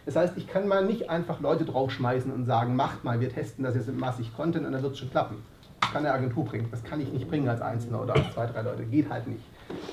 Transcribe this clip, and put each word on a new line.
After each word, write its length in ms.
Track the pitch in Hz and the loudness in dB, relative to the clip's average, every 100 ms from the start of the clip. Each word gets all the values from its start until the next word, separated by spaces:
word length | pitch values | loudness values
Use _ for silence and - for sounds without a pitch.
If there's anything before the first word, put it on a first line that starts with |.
| - | -2
Das 120 | 156 | 2
heißt, 160 | 180 175 | 2 0
ich 120 | - | -2
kann 180 | 190 202 | 0 4
mal 160 | 196 | 4
nicht 260 | 196 226 - | 4 2 0
einfach 300 | 165 170 - | -2 -2 0
Leute 240 | 139 160 | 2 2
draufschmeißen 680 | - 127 135 - 123 131 131 | 2 2 0 2 2 2 0
und 100 | 123 120 | -2 2
sagen, 300 | 120 120 127 | 2 4 2
„Macht 300 | 151 - 135 | 0 -2 0
mal, 160 | 117 | 0
wir 80 | 127 | 0
testen 340 | 156 - - | -2 -6 -4
das 120 | 127 117 | 0 0
jetzt 120 | 113 | 0
mit 100 | 127 | -2
massig 380 | 131 120 113 - | -2 -2 -6 -2
Content 300 | 165 165 135 | 0 0 0
und 80 | |
dann 100 | 131 | -2
wird's 160 | 135 - | -2 -4
schon 100 | 127 | -2
klappen.“ 260 | 160 - 110 - - - - | 0 0 -4 -12 -20 -20 -2
Das 140 | - | 0
kann 120 | 151 147 | 2 2
eine 80 | |
Agentur 300 | 131 127 120 | 2 2 0
bringen, 240 | - 110 113 | 0 -2 -4
das 120 | 120 | -6
kann 160 | - 151 | -4 -4
ich 120 | 127 | -2
nicht 160 | 127 - | -2 0
bringen 180 | 151 127 | 2 2
als 140 | 117 | 0
Einzelner 400 | - 113 117 113 | 0 -2 -2 -2
oder 160 | 110 127 | 2 4
als 160 | - | 2
zwei, 120 | 113 120 | 0 -2
drei 160 | 117 | -2
Leute, 220 | 107 107 | -4 -4
geht 260 | 113 147 143 | 2 2 2
halt 180 | 120 - | -2 -6
nicht. 180 | - - - - - - | -8 -12 -18 -12 -10 -8